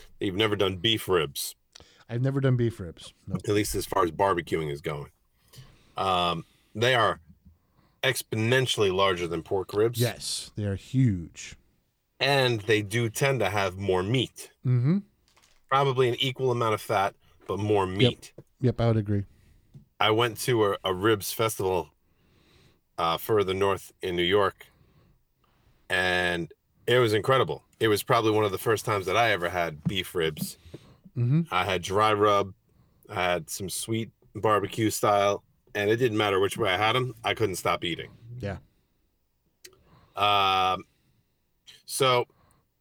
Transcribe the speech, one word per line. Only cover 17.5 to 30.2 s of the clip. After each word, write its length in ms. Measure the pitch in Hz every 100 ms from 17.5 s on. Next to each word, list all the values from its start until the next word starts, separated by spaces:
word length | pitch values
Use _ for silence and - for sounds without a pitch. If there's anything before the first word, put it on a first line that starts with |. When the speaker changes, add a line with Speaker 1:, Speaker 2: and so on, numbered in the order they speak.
| 95
Speaker 1:
more 280 | 107 104 92
Speaker 2:
Yep. 100 | 95
Speaker 1:
meat. 360 | 120 - - - - -
Speaker 2:
Yep, 200 | 123 110
I 60 | 117
would 80 | 110
agree. 280 | 104 101 95 _ _ _ _ - - -
Speaker 1:
I 120 | 104
went 280 | 110 120 104
to 240 | - 120 104
a, 100 | 98
a 100 | 95
ribs 380 | 92 107 104 -
festival, 580 | - 113 - 95 92 82 _ _ _ _ _ _ _ _ _ _ -
uh, 180 | 85 82
further 380 | - 110 95
north 380 | 95 98 92 - _
in 140 | 92 87
New 60 |
York, 440 | 90 101 95 - - _ _ _ _ _ _ _ _ _ _ _ -
and 640 | 92 92 90 90 87 82 - _ _ -
it 120 | 123
was 140 | 117
incredible. 520 | 107 98 131 90 67 _ -
It 100 | 113
was 140 | 104
probably 280 | - 120 110
one 140 | 107
of 80 | 104
the 60 | 92
first 260 | 120 104
times 220 | - 104 92
that 100 | 101
I 140 | 117
ever 160 | 98 85
had 340 | 90 85 76
beef 300 | - 95 87
ribs. 440 | 90